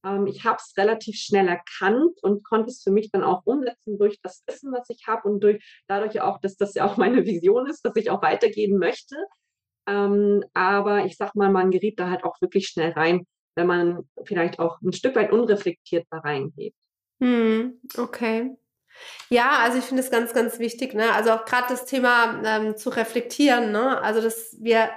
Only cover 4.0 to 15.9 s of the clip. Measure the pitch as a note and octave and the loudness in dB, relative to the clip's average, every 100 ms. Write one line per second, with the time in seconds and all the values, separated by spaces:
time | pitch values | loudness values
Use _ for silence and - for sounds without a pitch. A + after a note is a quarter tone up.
4 | G3+ G#3 - - - - C#4 B3 A#3+ A#3 | 0 0 -14 -14 -14 -12 -8 -10 -10 -12
5 | - A3+ G3+ G#3 G#3 G#3 - - - G3+ | -6 -4 -2 2 2 2 -6 -20 -6 -4
6 | G#3+ G#3 F#3+ G3 G3 - G3 - G3+ G#3 | -4 -2 -4 -4 -8 -4 -4 0 -2 2
7 | B3 B3 G#3 E3+ F3 A#3 C4 D#4 A3+ A3 | 2 4 2 2 4 4 0 -6 -4 -2
8 | - - D#3+ - G#3+ G#3 G#3 G3 F3 B3+ | -2 0 0 2 0 2 0 2 0 -4
9 | - C#4+ G4 _ _ _ _ _ - G3+ | -12 -12 -12 _ _ _ _ _ -4 0
10 | G3+ G3+ G#3 G3+ - F3+ F#3 G3+ G#3 G3+ | 2 2 4 2 0 0 2 2 2 0
11 | F#3+ - G3+ G#3 G3 F#3+ F#3 F#3 G#3 G#3 | -2 -6 -6 0 2 4 4 2 -2 -2
12 | F3+ F3 F3+ - F#3 G3+ - - D#3+ D3+ | -4 -4 -6 -4 -2 -2 -2 -2 -2 0
13 | D#3+ F3+ F3+ _ _ - F3 F3 F3 F3 | 2 2 -2 _ _ -2 0 2 0 -2
14 | - - - F3+ E3+ - E3 - F#3 - | -12 -20 -6 -2 -2 -2 -4 -2 -4 -2
15 | B3+ A#3+ G3+ A3 A3+ G3+ F#3 - - | 0 0 2 2 4 2 0 -6 -4